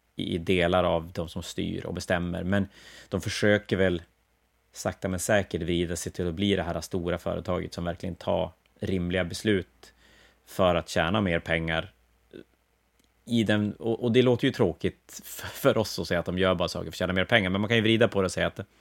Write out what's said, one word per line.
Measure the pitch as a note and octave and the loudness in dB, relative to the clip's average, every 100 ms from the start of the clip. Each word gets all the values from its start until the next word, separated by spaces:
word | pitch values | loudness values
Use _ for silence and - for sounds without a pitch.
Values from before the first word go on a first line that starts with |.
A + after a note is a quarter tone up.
| _ - | _ -8
i, | - F#2 | -4 -4
i | |
delar | E2+ F#2 E2+ F#2 | 0 2 4 4
av | F2 E2+ E2 | 4 0 -2
de | F#2 E2 | -8 -8
som | F2+ | -8
styr | - - F2 F2+ F2 | -10 -6 -6 -6 -8
och | |
bestämmer, | F2 - F2 F2 F2 | -8 -2 -2 -2 -4
men | F2 G2+ F#2+ - - - - | 0 0 0 -6 -20 -20 -8
de | G2 | -6
försöker | A2 - G#2+ G#2 - F#2+ | -4 0 4 4 2 2
väl | F#2+ F2 - _ _ _ _ _ _ | 2 2 -6 _ _ _ _ _ _
sakta | - G#2 - F#2+ | -8 -6 -4 -4
men | F#2 | -4
säkert | - G#2+ F#2 E2 | 2 2 2 -4
vrida | E2 F2 E2+ E2+ | 0 0 0 -4
sig | - | -6
till | - F2 | -4 -4
att | E2+ | -2
bli | G2+ F#2+ | 0 0
det | |
här | E2 E2+ | 0 -4
stora | - F#2+ E2+ E2+ | -6 -4 -2 -4
företaget | F#2 F2 E2+ F2+ E2+ | -4 -6 -4 -4 -4
som | - | -6
verkligen | F2 E2+ F#2 E2+ | -6 -6 -8 -8
tar | - F2+ E2+ - _ _ | -2 -2 -2 -8 _ _
rimliga | F#2 F#2 F2 F#2 | -4 -2 0 -2
beslut | F2+ G2 A2 G2 - _ - _ _ _ _ _ _ | -2 -2 0 0 -2 _ -20 _ _ _ _ _ _
för | - F#2 E2+ | 2 4 4
att | - | 0
tjäna | F2 E2 G#2+ | 0 0 2
mer | G2 E2+ | 0 0
pengar | - E2 E2 D#2+ F#2 - _ _ _ - - _ _ _ _ _ _ _ - | 0 -2 0 -4 -4 -14 _ _ _ -20 -20 _ _ _ _ _ _ _ -2
i | A#2+ | 2
den, | G#2+ G#2+ G#2 | 4 2 2
och, | - A2+ A2+ | -2 -4 -2
och | A#2+ | 2
det | A#2 | 4
låter | B2 A#2+ C#3 | 6 4 2
ju | |
tråkigt | - G2 - F2+ - _ - | 2 0 0 -4 -6 _ -18
f-, | - - - | -16 -14 -12
för | - C3+ A2+ | 0 2 2
oss | G#2 - | 0 -4
att | E2+ | -2
säga | F2 | -2
att | E2+ | 0
de | F2+ | 0
gör | F#2 F2 | 2 2
bara | E2+ | 0
saker | F2 F2 | -4 -8
för | |
att | - | -4
tjäna | F2+ | -2
mer | F#2 F#2 | 0 2
pengar, | A#2 F#2 | 2 4
men | G2 | 0
man | G#2 | 2
kan | A#2 | 2
ju | |
vrida | A2 A2 A2+ | 4 4 4
på | G2 | 2
det | F#2 | 0
och | |
säga | - E2+ | 0 -2
att | - - _ | -2 -12 _